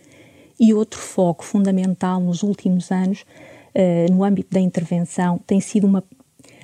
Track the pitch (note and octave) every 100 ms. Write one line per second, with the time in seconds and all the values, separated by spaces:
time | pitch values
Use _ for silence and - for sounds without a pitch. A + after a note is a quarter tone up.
0 | _ - - - - - A3+ G#3+ A3 -
1 | - - F3+ E3 - G#3 G3 F#3+ F#3 F3+
2 | F#3 F#3 F3+ F3 G#3 G3 F#3+ F3+ - F#3
3 | F#3 G3 - - - - - - F3+ E3+
4 | E3+ F#3 G3 F#3+ - F#3 F#3 F3+ E3 F3
5 | E3+ - F3+ F3 - G3 - G#3+ G3 F#3+
6 | - - _ _ - -